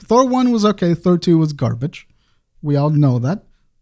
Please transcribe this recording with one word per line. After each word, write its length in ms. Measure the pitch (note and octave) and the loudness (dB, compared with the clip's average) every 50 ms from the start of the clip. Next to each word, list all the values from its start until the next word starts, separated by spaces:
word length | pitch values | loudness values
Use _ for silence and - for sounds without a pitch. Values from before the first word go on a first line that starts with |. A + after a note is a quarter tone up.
| - | -4
Thor 220 | - A3 B3 C4+ | 0 2 2 2
one 260 | B3 B3+ B3+ B3 B3 | 2 0 0 0 0
was 140 | A#3+ A3 G3+ | 0 0 0
okay. 280 | G#3 G3+ - F#3 E3+ E3+ | 0 0 0 0 -2 -2
Thor 240 | E3+ - F3+ F3+ | 0 0 0 0
two 200 | E3+ - F#3 E3+ | 0 2 2 2
was 140 | D#3+ D#3+ D3+ D3 | 2 2 -2 -2
garbage. 540 | C#3 C3 A2+ A#2 A#2 B2+ F3 - - - _ _ _ _ _ _ _ _ _ _ _ | -4 -4 -4 -4 -4 -6 -8 -10 -12 -20 _ _ _ _ _ _ _ _ _ _ _
We 140 | - D3 C#3+ | -6 -2 -2
all 140 | C#3+ C#3+ D3+ | 0 0 0
know 300 | D#3 D3 D3 C3+ B2 B2 | 2 2 2 2 2 0
that. 240 | A#2 C3+ F#3 A3+ - _ _ _ _ _ _ _ | -2 -4 -4 -6 -10 _ _ _ _ _ _ _